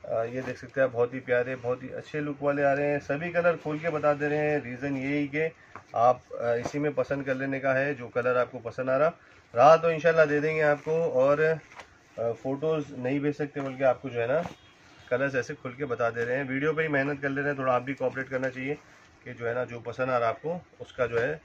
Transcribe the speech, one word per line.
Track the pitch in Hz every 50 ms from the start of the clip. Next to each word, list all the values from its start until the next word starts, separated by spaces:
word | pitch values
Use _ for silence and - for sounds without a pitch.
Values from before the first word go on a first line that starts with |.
| -
अ, | - - 117
ये | 117 117 123 127
देख | 127 123 123 -
सकते | - 120 - 139
हैं, | 135 127
बहुत | 120 117 120 120 131
ही | 131
प्यारे, | 123 127 123 123 123 127 131
बहुत | 120 117 120 127 127
ही | 127 123
अच्छे | - 120 - - - 151
लुक | 147 147 143 139
वाले | 139 143 143 143
आ | 143 139
रहे | 139 143 147
हैं। | 147 147 139
सभी | - - 139 147 170 175
कलर | 170 175 170 175 165
खोल | - - 151 151 151
के | 160 170
बता | 151 151 143 147
दे | 147 139 147 147
रहे | 147 151
हैं, | 151 151 151 147
रीज़न | 117 120 127 120 135 143 139
यही | 131 131 139 147 147 147 139
कि | 143 151 160 165 - - - - - - - - -
आप, | 110 117 123 127 127 - _ - -
अ, | 117 120 117
इसी | 120 120 - - 147
में | 147 151 135
पसंद | 131 123 - 143 139 135
कर | 139 131
लेने | 131 135 135 135 135
का | 131 135
है, | 131 131 135 143 143
जो | 117 123 113
कलर | - 127 120 127 123
आपको | 123 120 117 127 123
पसंद | 110 117 - - 127 131
आ | 131
रहा, | 135 151 165 - - - - - - - _ -
रहा | 117 131 151 160
तो | 156 160 170
इंशाल्लाह | 160 156 147 165 160 165 156
दे | 147 147 147
देंगे | 143 156 156 156
आपको। | 156 147 147 143 - 156 160 165 165
और, | 151 123 127 131 139 143 151
अ, | 156 160 160 151 - - - - - - - - _ - - -
फ़ोटोज़ | 113 117 113 - - 135 135 139 156 156 160 156 143 135 139
नहीं | 127 123 127 139 143
भेज | 139 147 143
सकते, | - 151 143 - 147
बल्कि | 139 135 127 131 135
आपको | 131 123 - - 131
जो | 120 120
है | 117 120
ना, | 135 160 175 - - - - - - - - - - - - -
कलर्स | 123 123 139 139 135
ऐसे | 127 113 - 147
खोल | - - 131
के | 113 127 147
बता | 135 120 110 120 120
दे | 147 120 117
रहे | 120 123
हैं, | 135 143
वीडियो | 127 131 135 147 156
पे | 156 156
ही | 160 156
मेहनत | 143 135 135 143 147 139
कर | 143 139
ले | 135 139
रहे | 143 143
हैं, | 143 135
थोड़ा | 131 131
आप | 123 123
भी | 123 135 135
cooperate | - 131 123 120 135 131 127
करना | 135 127 131 131
चाहिए | 127 131 127 135 147 - - - - - - - - - -
कि | 123
जो | 123 117 120
है | 117 117
ना, | 123 127
जो | 117 120 120
पसंद | 113 120 113 - 127 131
आ | 127 120
रहा | 117 113
आपको, | 110 - - 156 175 180 - - - -
उसका | 123 - - - 123
जो | 117 117 117
है | 120 139 156 160